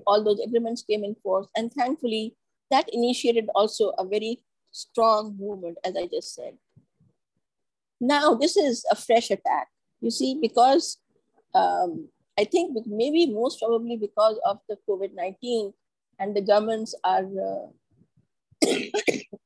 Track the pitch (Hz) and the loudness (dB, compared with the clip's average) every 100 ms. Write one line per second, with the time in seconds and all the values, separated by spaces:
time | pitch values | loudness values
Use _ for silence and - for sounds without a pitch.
0 | 202 208 214 208 220 233 226 233 - 208 | 2 2 2 0 0 -2 -2 -6 -4 -4
1 | 202 220 196 190 196 220 233 277 247 311 | -4 -8 -2 -2 -2 -6 -6 -2 -2 -2
2 | 247 220 220 - _ _ _ 269 - 240 | -2 -4 -6 -12 _ _ _ 0 2 0
3 | 240 240 240 233 214 - 220 - 208 - | 0 2 2 2 2 2 2 2 0 0
4 | 185 208 220 247 _ _ _ - - - | -4 -4 -4 -6 _ _ _ -18 -8 2
5 | 226 214 214 202 202 196 175 170 185 185 | 4 4 0 -8 -10 -8 -10 -8 -8 -6
6 | 175 160 - - 120 - _ _ _ _ | -6 -6 -8 -14 -16 -16 _ _ _ _
7 | _ _ _ _ _ _ _ _ _ _ | _ _ _ _ _ _ _ _ _ _
8 | 240 285 302 233 311 403 285 233 - 208 | 2 4 4 4 4 4 2 0 0 -2
9 | - 233 - 208 - 147 - _ _ _ | 4 2 2 -2 0 -2 -4 _ _ _
10 | 226 - 254 269 233 - 254 294 - - | -6 -2 -4 -2 0 4 6 6 0 -10
11 | _ _ _ _ _ - 175 175 180 160 | _ _ _ _ _ 2 2 2 -2 -4
12 | - _ _ - 208 339 339 240 220 208 | -12 _ _ -2 2 2 0 -4 -6 -2
13 | 262 320 330 208 254 - 220 226 233 233 | 2 2 2 2 -4 -2 -2 0 -2 -6
14 | 208 - 220 220 196 202 - 202 - 190 | -4 2 2 2 -2 -4 -8 -10 -4 -4
15 | 196 196 180 190 247 233 202 - _ _ | -4 -6 -8 -8 -4 -2 -4 -10 _ _
16 | _ - 196 202 196 202 214 220 220 - | _ -8 -4 -2 4 4 2 -4 -6 -4
17 | 180 190 190 190 190 196 208 _ _ _ | 0 0 -2 -6 -6 -6 -10 _ _ _
18 | _ _ _ _ _ _ - - - 415 | _ _ _ _ _ _ 0 0 -2 -2
19 | - - - 202 | -2 -4 -8 -20